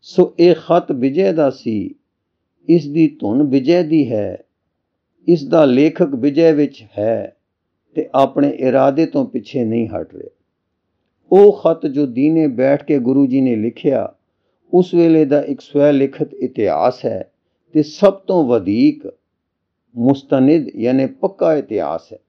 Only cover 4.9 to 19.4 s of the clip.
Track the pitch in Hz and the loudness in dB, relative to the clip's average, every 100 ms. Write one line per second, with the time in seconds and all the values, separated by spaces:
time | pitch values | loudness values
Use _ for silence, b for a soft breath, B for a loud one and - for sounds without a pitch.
4.9 | _ _ _ - 170 139 165 143 123 151 | _ _ _ 0 0 2 2 4 4 2
5.9 | - 170 135 143 143 165 147 139 - 104 | 0 -4 -2 -2 2 2 2 -2 -4 -16
6.9 | - 107 110 - _ _ _ _ _ _ | -6 -4 -4 -8 _ _ _ _ _ _
7.9 | - - 139 135 - 143 - 131 131 135 | -10 -2 0 0 0 -2 0 -2 2 0
8.9 | 139 160 151 127 123 104 139 113 117 110 | 0 -2 -2 -4 -8 -8 -6 -4 -4 -4
9.9 | 90 82 - - _ _ _ _ _ _ | -8 -12 -16 -20 _ _ _ _ _ _
10.9 | _ _ _ _ 185 202 196 160 160 160 | _ _ _ _ 6 6 6 -2 -2 -4
11.9 | 135 143 117 147 160 156 117 135 143 - | -4 -4 0 0 2 0 0 0 0 0
12.9 | 147 120 135 135 135 131 113 113 - 156 | -2 0 0 2 0 0 -2 -4 -4 -2
13.9 | 127 - _ _ _ _ _ _ 180 180 | -2 -4 _ _ _ _ _ _ 0 2
14.9 | 170 170 160 147 147 139 131 - 143 147 | 2 4 4 2 0 -2 -10 -4 0 2
15.9 | 139 135 - 151 - 127 - 101 76 120 | 2 -2 -4 -10 -6 -8 -4 -2 0 -2
16.9 | 123 127 98 - _ _ _ _ 156 147 | -2 -8 -8 -12 _ _ _ _ -2 -2
17.9 | - 196 190 - 185 131 120 92 107 147 | 0 0 0 -4 -2 0 0 -2 0 0
18.9 | 151 - _ _ _ | 0 -14 _ _ _